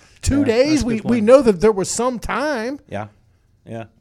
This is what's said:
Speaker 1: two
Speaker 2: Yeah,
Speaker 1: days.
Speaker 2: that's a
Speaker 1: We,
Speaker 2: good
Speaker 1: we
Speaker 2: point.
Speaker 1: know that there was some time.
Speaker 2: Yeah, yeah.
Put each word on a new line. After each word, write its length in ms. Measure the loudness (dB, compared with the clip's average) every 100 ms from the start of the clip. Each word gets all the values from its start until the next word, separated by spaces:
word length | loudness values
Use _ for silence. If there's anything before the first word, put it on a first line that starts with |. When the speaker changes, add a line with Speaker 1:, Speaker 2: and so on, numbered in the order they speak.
| _ _
Speaker 1:
two 180 | -2 0
Speaker 2:
Yeah, 60 | 2
Speaker 1:
days. 240 | 2 2
Speaker 2:
that's 140 | 2
a 20 | 0
Speaker 1:
We, 100 | -4
Speaker 2:
good 60 | -2
Speaker 1:
we 120 | 0
Speaker 2:
point. 80 | 6
Speaker 1:
know 160 | 6
that 180 | 6 2
there 100 | 0
was 180 | 0 -2
some 300 | -4 -4 -4
time. 600 | -6 -6 -4 -4 -8 -10 -12
Speaker 2:
Yeah, 200 | -12 -12 _ _ _ _ _ -16
yeah. 200 | -14 -16 _